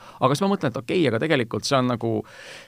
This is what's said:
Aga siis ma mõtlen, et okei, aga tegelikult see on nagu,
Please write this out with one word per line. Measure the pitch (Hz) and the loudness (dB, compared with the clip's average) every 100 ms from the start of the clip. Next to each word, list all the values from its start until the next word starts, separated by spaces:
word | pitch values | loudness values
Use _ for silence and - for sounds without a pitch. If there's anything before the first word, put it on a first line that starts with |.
| - - | -14 0
Aga | 127 | 2
siis | 143 196 | 2 0
ma | |
mõtlen, | 196 143 | 0 -2
et | 135 | -4
okei, | - 185 143 | -2 2 2
aga | 110 | 2
tegelikult | 156 143 107 107 | 0 0 0 -4
see | - 139 | 0 2
on | 123 | 2
nagu, | 120 117 107 - - - - | 0 0 -2 -4 -14 -18 -18